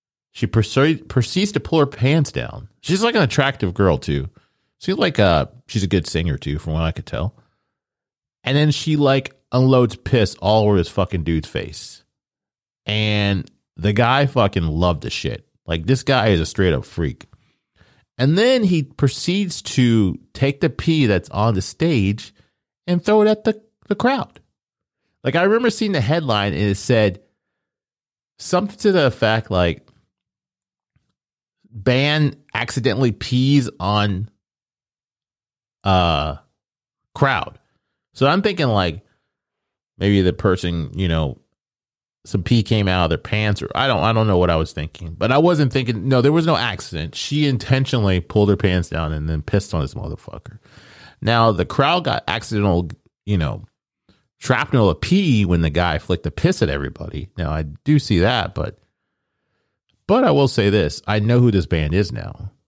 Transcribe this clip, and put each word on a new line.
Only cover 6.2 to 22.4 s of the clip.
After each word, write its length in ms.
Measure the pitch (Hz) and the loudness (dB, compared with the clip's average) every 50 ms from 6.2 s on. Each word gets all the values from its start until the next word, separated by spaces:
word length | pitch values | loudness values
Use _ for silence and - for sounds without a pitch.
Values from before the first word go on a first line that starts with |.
| 82 85 71 | -2 -2 -4
too, 220 | - - 71 73 78 | -4 -4 -6 -6 -6
from 140 | - 80 78 | -6 -4 -4
what 100 | 80 80 | -2 -2
I 80 | 80 | -2
could 160 | - - - | -4 -6 -10
tell. 300 | - - 58 - 117 - _ _ _ _ _ _ _ _ _ _ _ _ _ _ _ _ _ _ _ _ _ - | -10 -8 -6 -6 -6 -8 _ _ _ _ _ _ _ _ _ _ _ _ _ _ _ _ _ _ _ _ _ -6
And 100 | 123 135 | -2 0
then 160 | 147 151 151 143 | 2 2 2 0
she, 240 | - - 160 156 | -2 -2 -2 0
like, 440 | 147 143 135 135 135 131 - _ _ _ _ - | 2 2 2 2 2 -2 -4 _ _ _ _ 0
unloads 440 | 127 131 131 131 127 123 110 - | 2 2 4 4 4 4 2 0
piss 380 | - - - - 120 104 - - | -6 -4 0 2 2 2 2 -2
all 300 | - 92 98 107 110 107 | -4 0 2 2 4 4
over 120 | 104 101 | 4 4
this 140 | 92 85 - | 2 2 0
fucking 340 | - - 92 - - 87 78 | 0 -2 -2 -2 -2 -4 -2
dude's 240 | 82 82 80 78 - | -2 -2 -2 -2 -4
face. 560 | - - - - 73 - - - - - _ _ _ _ _ _ _ _ _ _ _ _ _ _ _ _ - | -8 -8 -8 -8 -12 -16 -16 -16 -20 -20 _ _ _ _ _ _ _ _ _ _ _ _ _ _ _ _ -8
And 680 | - 104 107 107 107 107 104 101 101 98 92 - - _ _ _ _ _ | -4 -2 0 0 0 0 0 0 0 0 -2 -4 -8 _ _ _ _ _
the 180 | - 85 104 104 | -4 -2 0 2
guy 320 | 107 120 117 131 139 143 | 2 2 4 4 2 2
fucking 380 | 131 - 131 107 98 - 95 82 | 2 2 2 2 2 2 0 -2
loved 380 | 80 76 82 87 90 85 71 - | 0 0 2 2 2 0 0 -4
the 60 | - | -8
shit. 400 | - - - 69 - - _ _ _ _ _ | -8 -6 -6 -6 -8 -8 _ _ _ _ _
Like, 200 | - 85 82 80 | -6 -6 -6 0
this 160 | 95 135 131 - | -2 -2 -2 0
guy 260 | - 135 123 104 113 | 0 0 2 4 4
is 120 | 98 82 | 2 2
a 60 | 80 | 2
straight 280 | - - - 95 90 76 | -2 -2 0 0 0 0
up 100 | 65 - | 0 -4
freak. 400 | - - - 82 69 - _ - _ _ _ _ _ _ _ _ _ _ _ _ _ _ _ _ _ _ - | -8 -6 -6 -4 -4 -6 _ -16 _ _ _ _ _ _ _ _ _ _ _ _ _ _ _ _ _ _ -2
And 180 | 127 143 160 | 0 2 2
then 260 | 190 226 254 262 254 220 | 4 4 2 2 2 2
he 200 | 180 180 160 139 | 2 0 0 -2
proceeds 800 | - - - 147 131 - - - 175 180 202 208 175 - - - | -4 -4 0 0 0 0 -2 -4 -2 -2 0 -2 -2 -6 -10 -10
to 560 | - - - 123 120 113 110 101 90 - - _ _ _ | -6 0 2 2 4 4 4 2 2 0 -4 _ _ _
take 260 | - - 139 139 - | -2 -2 -2 -2 0
the 80 | 175 151 | -2 -2
pee 380 | - - - 170 160 156 139 | -2 -2 -2 0 2 2 2
that's 240 | 107 98 87 - - | 2 2 0 -2 -4
on 240 | - 101 107 113 107 | -4 -2 0 0 0
the 80 | 92 - | -2 -4
stage 720 | - - - 160 170 156 113 98 98 104 - - - _ _ | -8 -6 -4 -2 0 0 2 0 0 -2 -4 -6 -18 _ _